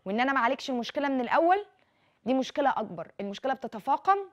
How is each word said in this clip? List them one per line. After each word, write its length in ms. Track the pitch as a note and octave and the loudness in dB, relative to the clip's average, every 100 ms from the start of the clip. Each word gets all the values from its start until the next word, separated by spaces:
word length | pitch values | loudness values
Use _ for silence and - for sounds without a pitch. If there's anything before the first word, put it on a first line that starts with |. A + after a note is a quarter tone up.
| - | -6
وان 140 | G#3 | -2
انا 140 | C4 | 0
ما 60 | C4+ | 2
اعالجش 300 | A#3 C4 - | 0 0 -4
المشكله 380 | B3 A#3 - C#4 | -4 -4 -2 0
من 140 | C4+ | 0
الاول، 440 | A#3 C#4 E4 F#4+ G#4 _ _ _ _ _ G#3 | 2 4 4 4 0 _ _ _ _ _ -2
دي 80 | |
مشكله 360 | C4 B3+ - C#4 | 0 0 0 0
اكبر، 420 | - A3 E3+ E3 - | 0 -4 -8 -12 -10
المشكله 340 | G3+ G3 C4+ | -8 -6 -4
بتتفاقم 640 | C4 A#3 A3 F#3+ G#3 - G4 F#4+ | -4 -6 -10 -2 0 2 2 0